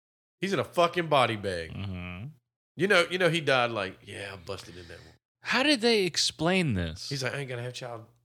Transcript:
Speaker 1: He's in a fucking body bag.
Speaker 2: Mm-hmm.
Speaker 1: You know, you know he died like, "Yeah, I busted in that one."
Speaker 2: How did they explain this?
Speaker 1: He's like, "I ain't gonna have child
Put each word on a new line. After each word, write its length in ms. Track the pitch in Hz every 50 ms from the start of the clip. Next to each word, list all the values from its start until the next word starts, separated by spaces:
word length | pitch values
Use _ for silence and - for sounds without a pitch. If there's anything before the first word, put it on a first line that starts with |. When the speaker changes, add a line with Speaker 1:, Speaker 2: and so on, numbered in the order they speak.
| _ _ _ _ _ _ _ -
Speaker 1:
He's 140 | - 196 196
in 60 | 143
a 40 | 113
fucking 440 | - - 180 170 170 175 180 170 160
body 280 | 151 139 123 113 113
bag. 380 | 104 98 98 92 85 82 82 -
Speaker 2:
Mm-hmm. 520 | - 98 101 92 90 87 90 90 92 107 147 156 _ _ _ _ _ _ _ _ -
Speaker 1:
You 100 | 165 202
know, 180 | 202 175 175 165
you 60 | 175 185
know 120 | 185 165
he 120 | 156 170
died 300 | 151 143 135 127 120 117
like, 280 | 113 107 98 95 92 - -
"Yeah, 240 | 104 95 95 101 101 98
I 40 | 95
busted 380 | 85 87 98 92 - 85 85 90
in 60 | 87 85
that 100 | 87 82
one." 160 | - - - _ _ _ _ _ -
Speaker 2:
How 200 | - - 240 262
did 180 | 302 302 226
they 220 | 208 240 233 214 190
explain 680 | 175 - - - - - - 151 170 185 190 175 147 107
this? 340 | 92 87 82 80 - - -
Speaker 1:
He's 140 | 139 135 127
like, 100 | 120 107
"I 40 | 139
ain't 100 | 139 127
gonna 120 | 127 120 120
have 100 | 127 123
child 280 | - 131 123 117 113 110 - _ _ _